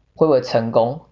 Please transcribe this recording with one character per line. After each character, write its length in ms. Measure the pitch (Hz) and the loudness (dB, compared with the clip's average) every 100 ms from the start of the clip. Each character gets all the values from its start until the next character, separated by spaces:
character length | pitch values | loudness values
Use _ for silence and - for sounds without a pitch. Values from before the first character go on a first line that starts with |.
| _ | _
会 120 | - 160 | -2 2
不 60 | |
会 80 | 131 | 2
成 320 | - 117 113 | 0 -2 0
功 300 | 113 117 156 - | 0 0 -4 -14